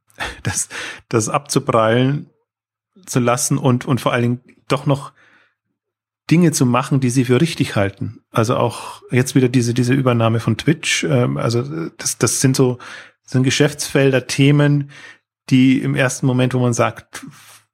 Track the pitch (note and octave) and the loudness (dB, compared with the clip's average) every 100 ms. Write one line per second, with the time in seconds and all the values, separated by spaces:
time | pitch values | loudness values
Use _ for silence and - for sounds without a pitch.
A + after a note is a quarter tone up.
0 | _ - - - - - - - - - | _ -12 -12 -10 -8 -6 -8 -10 -14 -14
1 | - A#2+ G#2+ D3+ - C#3 B2+ A#2+ A2 A#2 | -4 -2 0 -4 -2 -4 0 2 2 2
2 | C3 D3 - _ _ _ _ _ _ _ | 0 -2 -8 _ _ _ _ _ _ _
3 | - C3 A#2+ A#2+ - C#3 C#3+ B2 - B2+ | -8 -2 0 0 -2 -2 0 0 0 -2
4 | - B2+ A#2+ B2 _ _ - C3 D3 C#3 | -2 -2 -2 -4 _ _ -4 -4 -2 -4
5 | - _ _ _ _ _ _ _ _ _ | -4 _ _ _ _ _ _ _ _ _
6 | _ _ - D#3+ F3 - B2+ A#2+ C3 C#3 | _ _ 0 2 2 2 2 0 0 0
7 | B2+ B2 A#2+ B2 E3 - C#3 - G2 - | 0 0 2 2 0 -2 -4 -2 -2 -4
8 | G#2+ - _ - A2+ B2+ A#2+ - - - | -10 -12 _ -2 0 0 -2 -4 -14 -18
9 | - B2 B2+ C#3 B2+ B2+ A#2 A#2+ A#2+ C3+ | -4 0 2 2 2 2 0 0 0 2
10 | B2+ A#2+ A2+ A2+ A2+ G#2+ - D#3+ - - | 2 2 2 0 0 -2 0 -2 -2 -4
11 | E3 C3+ B2 C#3+ B2+ A#2 C3 D3+ E2 - | 0 0 0 -2 -2 -2 -4 -8 -10 -8
12 | - - A#2 - - C3 C3 B2 - - | -8 -2 -2 2 2 2 2 0 -10 -20
13 | - _ - B2+ C3 - D3 - - C#3+ | -20 _ -4 0 0 2 0 -2 -4 2
14 | C3+ C3 B2+ - C#3 C#3+ D3 D3 C#3+ - | 2 2 0 2 4 4 4 2 -2 -12
15 | - - _ _ - C3 C3 C3 C#3 C#3 | -20 -20 _ _ 0 4 4 2 0 0
16 | C3 - C#3 B2+ B2+ B2+ B2 A#2 A#2 - | -2 0 -2 0 0 0 0 0 -2 -4
17 | - - - - - - _ | -16 -18 -18 -20 -20 -20 _